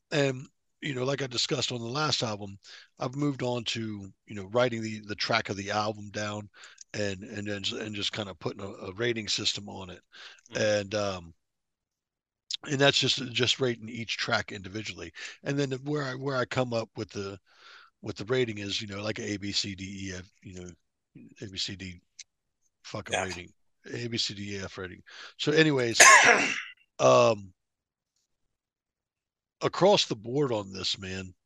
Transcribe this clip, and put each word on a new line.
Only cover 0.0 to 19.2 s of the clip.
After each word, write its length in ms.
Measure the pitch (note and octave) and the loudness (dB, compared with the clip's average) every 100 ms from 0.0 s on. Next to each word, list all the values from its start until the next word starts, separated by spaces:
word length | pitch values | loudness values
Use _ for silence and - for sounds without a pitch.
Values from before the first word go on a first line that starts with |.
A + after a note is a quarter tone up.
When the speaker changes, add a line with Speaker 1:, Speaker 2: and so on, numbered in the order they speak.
| _ | _
Speaker 1:
And, 340 | D#3 C#3 B2+ D#3 _ _ _ | 2 2 0 -10 _ _ _
you 120 | - | -6
know, 100 | B2+ | -2
like 180 | B2+ C#3 | 0 -2
I 40 | C3+ | -2
discussed 460 | A#2+ - C#3 A#2 | -2 0 0 -2
on 60 | B2 | -4
the 60 | A#2 | -4
last 360 | C3+ D3+ - | -2 0 0
album, 360 | A#2 G#2 G2+ G2+ - - - _ | 0 -4 -8 -14 -18 -20 -20 _
I've 180 | C3 C3+ | -6 -2
moved 260 | D3 C3 | -2 0
on 220 | B2 B2 | -2 -2
to, 420 | A2+ A#2 A2 G#2 G2 _ _ | -2 -4 -4 -8 -12 _ _
you 80 | |
know, 140 | G#2 F#2+ | -12 -2
writing 300 | A2+ B2+ A#2 | 2 2 2
the, 180 | A2 G#2+ G#2 | -6 -8 -8
the 60 | |
track 340 | G2+ - A#2 - | -6 0 0 0
of 80 | G2 | -4
the 140 | G2 | -2
album 400 | G#2 G#2+ G#2 G#2 | 0 0 -4 -8
down 400 | G#2+ G#2 G#2 G2+ - - - - | -6 -4 -6 -10 -18 -20 -20 -12
and, 300 | A2 G#2 F#2+ | -4 -2 -2
and 240 | G#2 G#2+ G#2 | -8 -8 -6
then, 140 | G2+ G2 A2+ | -4 -4 -4
and 140 | A2 | -6
just 180 | G#2 G2 | -4 -4
kinda 220 | - G2+ | -4 -6
putting 260 | F2+ B2+ A2+ | -4 -6 -6
a, 60 | G2+ A2 A2 | -10 -10 -12
a 40 | F#2 | -2
rating 320 | A#2+ A2+ G#2 | -2 0 -2
system 380 | - G#2+ - G2+ | -2 0 -2 -8
on 180 | G2 F#2 | -12 -12
it. 120 | F2+ _ - - - _ | -14 _ -20 -20 -20 _
Speaker 2:
Mm-hmm. 100 | A#2+ | 0
Speaker 1:
And, 320 | A2 G#2 G2 | 2 2 0
um, 400 | G#2 G2+ F#2 E2+ - _ _ _ _ _ _ _ _ _ _ _ - - | -2 -2 -4 -10 -20 _ _ _ _ _ _ _ _ _ _ _ -8 -4
and 80 | C#3 | 4
that's 200 | C#3 - | 6 6
just, 260 | C3 - B2+ | 2 0 -2
just 260 | A#2 A#2+ - | 0 2 2
rating 300 | C3 A#2 A2 | 0 -2 -6
each 300 | A#2+ A2+ - | -10 -6 -4
track 340 | - A2+ - | 0 0 0
individually. 600 | G#2+ F#2 G2+ G#2+ F2+ E2+ - - - | -10 -8 -8 -8 -10 -12 -12 -14 -8
And 140 | - C#3+ | -4 0
then 140 | C#3+ C3 | 0 -2
where 180 | C#3+ D3 | -4 -4
I, 120 | C#3 | -4
where 220 | B2+ C3+ C3 | -4 -2 0
I 80 | |
come 300 | A#2+ - B2+ | 0 0 0
up 160 | A#2 A2+ | 0 -2
with 140 | - G#2+ | -6 -8
the, 300 | G#2+ G2 G2 _ - - - - _ | -6 -8 -8 _ -20 -20 -20 -20 _
with 140 | - G2 | -10 -8
the 100 | G#2 | -2
rating 320 | B2+ A#2+ G#2 | 0 2 -2
is, 240 | G2+ F#2+ | -4 -4
you 40 | A2 | -6
know, 140 | G2 | -6
like 160 | G#2+ | -4
a 140 | A2 | -4